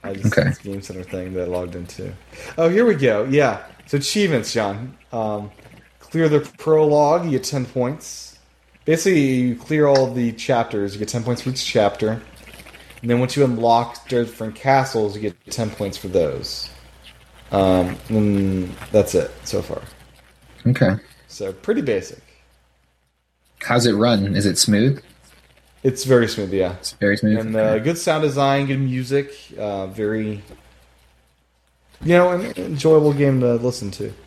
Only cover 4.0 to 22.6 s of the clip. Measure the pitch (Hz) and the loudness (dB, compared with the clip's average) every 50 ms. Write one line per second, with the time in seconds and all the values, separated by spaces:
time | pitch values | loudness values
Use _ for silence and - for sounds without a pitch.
4 | 139 - - 214 208 185 156 120 107 - - 117 107 101 101 107 120 127 131 _ | -2 -2 0 0 2 2 2 0 -2 -2 -2 -2 -2 -2 -4 -6 -10 -14 -14 _
5 | _ _ - 117 110 107 104 104 104 101 - - - - - - - _ _ _ | _ _ -6 -4 -4 -4 -4 -6 -8 -12 -16 -20 -20 -20 -20 -20 -20 _ _ _
6 | - - - 165 165 156 147 143 147 - _ - - 160 156 156 156 151 147 147 | -20 -8 -2 0 0 2 2 2 0 -2 _ -8 0 2 4 4 4 4 4 4
7 | 147 143 156 175 175 170 139 127 127 - - 139 127 117 - 131 123 123 147 160 | 4 4 2 0 0 0 -2 -2 -2 -2 -6 -6 -6 -4 -4 -4 -2 -2 -4 -8
8 | - - - - - - - _ _ _ _ _ _ _ _ _ _ - 160 160 | -12 -18 -18 -18 -18 -20 -20 _ _ _ _ _ _ _ _ _ _ 0 0 2
9 | 165 196 185 156 143 135 131 127 123 123 120 120 - - 156 151 147 143 139 135 | 2 2 4 4 4 2 2 2 0 0 -2 -4 -6 -4 0 2 4 4 6 4
10 | 131 123 120 127 120 117 113 - - - 131 117 117 - - 104 101 101 98 101 | 4 2 0 -2 -2 -2 -2 -4 -2 0 0 0 0 -2 -2 -4 -4 -4 -4 -6
11 | 107 104 - 120 113 120 123 117 - 127 127 131 - - - 117 104 101 - - | -8 -6 -6 -6 -4 -4 -4 -4 -4 -6 -6 -6 -6 -2 2 2 2 2 2 0
12 | 110 107 110 117 - - - - - - - - - - - - - - - - | -4 -4 -4 -4 -8 -16 -20 -20 -20 -20 -20 -20 -20 -20 -20 -20 -20 -20 -20 -10
13 | - 117 120 120 127 123 - 143 143 131 120 113 117 117 117 117 120 120 - - | -2 0 0 2 0 0 2 2 2 2 2 0 2 4 4 4 2 -2 -8 -16
14 | - - 131 123 120 113 - - 110 110 107 - - 135 135 135 131 131 - 113 | -10 -4 -2 -2 -2 -2 -6 -10 -10 -10 -10 -4 0 2 4 4 2 2 0 0
15 | 107 104 98 107 107 104 92 _ _ - - - 113 107 110 - 104 98 - - | -2 0 -2 -4 -6 -6 -8 _ _ -12 -6 -4 -4 -4 -4 -6 -6 -6 -6 -8
16 | - 98 90 95 85 73 65 65 - - - - - - - - - - - - | -10 -2 0 2 2 2 -2 -6 -8 -10 -10 -10 -12 -14 -16 -20 -20 -20 -20 -20
17 | - - - - - _ - - - - - 101 95 95 92 92 90 90 92 - | -20 -20 -20 -20 -20 _ -20 -20 -12 -2 2 2 4 6 4 4 2 0 -2 -8
18 | - - 113 110 107 104 101 98 98 98 95 95 92 90 - - - - - 107 | -6 -2 0 2 2 4 2 2 2 0 0 -2 -4 -6 -8 -14 -14 2 2 2
19 | 101 - - 90 76 - - - - - - 98 92 - - - - - - - | 4 4 2 0 0 -2 -8 -14 -12 -6 -6 -6 -6 -6 -10 -12 -12 -16 -20 -20
20 | - _ _ _ _ _ _ _ _ _ - - - 120 131 - - 95 95 107 | -20 _ _ _ _ _ _ _ _ _ -20 -4 0 0 2 2 2 2 2 -2
21 | - - - _ _ _ - - 101 95 95 - - - 233 226 208 127 110 117 | -6 -14 -20 _ _ _ -14 -10 -10 -10 -10 -10 -4 -2 -2 0 0 0 -2 -2
22 | 110 - - - _ _ _ _ _ _ _ _ | -2 -6 -18 -20 _ _ _ _ _ _ _ _